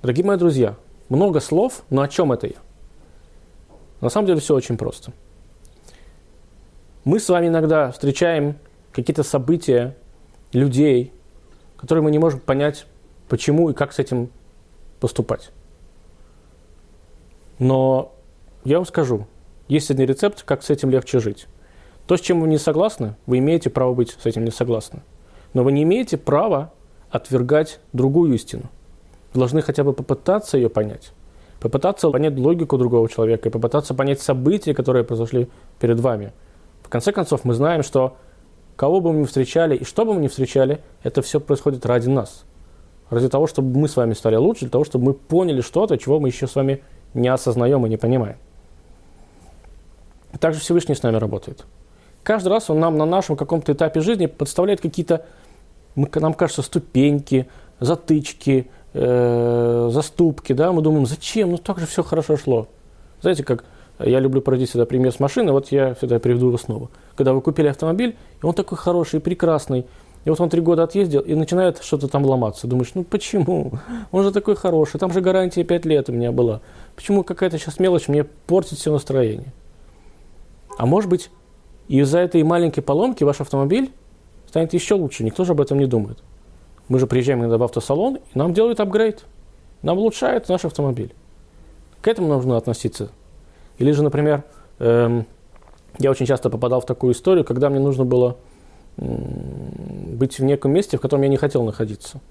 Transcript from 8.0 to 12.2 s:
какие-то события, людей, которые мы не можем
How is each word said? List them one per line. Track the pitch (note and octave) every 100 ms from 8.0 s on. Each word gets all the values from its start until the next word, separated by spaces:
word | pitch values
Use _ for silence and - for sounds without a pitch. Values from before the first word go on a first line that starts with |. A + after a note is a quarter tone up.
| C#3 C3+ E3+ D#3+ C#3+ D3 - _ _
какие-то | - B2 D3+
события, | C#3+ C#3+ B2+ E3 D#3+ A#2+ B2 C#3 - - - - -
людей, | B2 C#3 B2+ D3+ B2+ B2 - - - - - - -
которые | - D#3+
мы | D3+
не |
можем | D3+